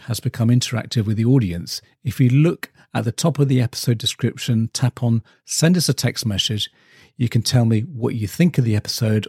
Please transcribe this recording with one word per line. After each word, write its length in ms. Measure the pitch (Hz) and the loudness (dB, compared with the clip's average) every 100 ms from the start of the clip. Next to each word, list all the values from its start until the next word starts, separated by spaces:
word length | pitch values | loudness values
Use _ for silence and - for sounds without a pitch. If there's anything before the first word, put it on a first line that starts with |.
has 160 | - 110 | -6 -6
become 300 | 123 - 113 | -6 0 2
interactive 540 | 123 - 117 - 120 | 2 0 -4 -4 -2
with 120 | 107 107 | -2 0
the 80 | |
audience. 580 | 113 135 101 85 - - - _ | 2 2 2 -4 -8 -12 -14 _
If 160 | 127 - | -6 2
you 80 | 127 | 4
look 420 | 135 165 - - _ _ | 4 2 0 -8 _ _
at 80 | 127 | -4
the 80 | 117 | -4
top 300 | - 170 139 | -2 0 2
of 80 | 139 | 2
the 120 | 127 | 2
episode 380 | 117 - - 113 | 0 -2 -2 -2
description, 720 | 117 - 120 - - 110 113 | -2 -2 -4 -2 -2 0 0
tap 300 | - 123 - | -2 -4 0
on 220 | 120 113 - _ | 0 0 -2 _
"Send 320 | - - 160 180 | -10 0 2 2
us 120 | - | 0
a 40 | |
text 320 | 131 123 - | -2 -4 -2
message." 460 | 110 98 - 104 - _ _ - _ - | -2 -2 -2 -4 -6 _ _ -20 _ -4
You 120 | 120 | 0
can 140 | 123 | 0
tell 220 | - 127 | 2 2
me 160 | 113 110 | 4 2
what 340 | 127 127 120 | 0 -4 -4
you 140 | 117 104 | -4 -4
think 280 | - 170 - | 2 2 2
of 80 | |
the 120 | 117 104 | 2 0
episode 500 | - - 113 107 | -2 -2 0 0